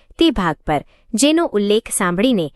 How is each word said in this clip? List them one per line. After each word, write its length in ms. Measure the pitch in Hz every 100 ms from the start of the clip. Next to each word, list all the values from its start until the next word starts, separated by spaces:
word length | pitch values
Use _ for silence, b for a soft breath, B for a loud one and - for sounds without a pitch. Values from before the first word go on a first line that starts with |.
| _
તે 120 | - 330
ભાગ 280 | 220 175 151 -
પર, 160 | 147 - _ _
જેનો 320 | 220 285 320 330
ઉલ્લેખ 400 | 208 202 214 -
સાંભળીને 560 | - 185 175 254 220 151